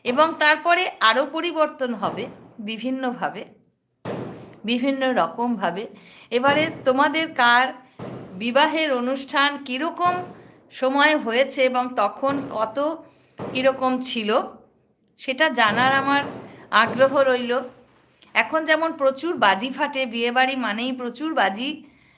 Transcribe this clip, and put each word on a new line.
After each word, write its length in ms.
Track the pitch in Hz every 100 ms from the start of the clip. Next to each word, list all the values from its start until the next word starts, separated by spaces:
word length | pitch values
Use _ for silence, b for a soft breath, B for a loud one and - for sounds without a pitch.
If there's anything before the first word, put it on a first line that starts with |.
| -
এবং 220 | 254 320 320
তারপরে 420 | 302 311 339 349 370 - 220
আরও 140 | 240 294 320
পরিবর্তন 560 | 320 311 294 294 247 214
হবে 220 | 185 - 254 - - - 208
বিভিন্নভাবে, 760 | 220 247 262 254 - 156 185 254 _ _ _ _ _ - - - B B B 208
বিভিন্ন 320 | 240 277 269 262 220
রকমভাবে। 640 | 165 - 240 214 180 180 233 - B B B 240
এবারে 260 | 277 285 320 - 262
তোমাদের 380 | 262 302 311 320 320
কার 260 | 240 240 262 - - b - - - 185
বিবাহের 480 | 233 254 302 311 311 247
অনুষ্ঠান 480 | 247 269 - 294 285 285 254
কীরকম 460 | 254 330 349 349 359 - B B B B -
সময় 340 | 254 277 302 302 226
হয়েছে 340 | 233 269 277 254
এবং 140 | 247 254 254
তখন 320 | 202 - 269 277 - 214
কত 220 | 220 269 294 320 B B B B
কীরকম 520 | - 254 262 262 254 254 -
ছিল, 200 | 233 208 254 392 - _ _ _ _ _ _
সেটা 260 | - 262 311 240
জানার 340 | 214 220 262 269
আমার 220 | 269 285 - - B B B 208
আগ্রহ 300 | 233 233 269 277 262
রইল। 240 | 247 240 247 247 - _ b b b b 214
এখন 260 | 233 311 311
যেমন 200 | 311 320 320
প্রচুর 320 | 269 269 330 294 208
বাজি 240 | 196 262 262
ফাটে, 240 | 285 269 254
বিয়েবাড়ি 420 | 233 233 247 262 269 226
মানেই 260 | 208 254 254
প্রচুর 300 | 247 233 311 269
বাজি 300 | 190 202 269 302 B B B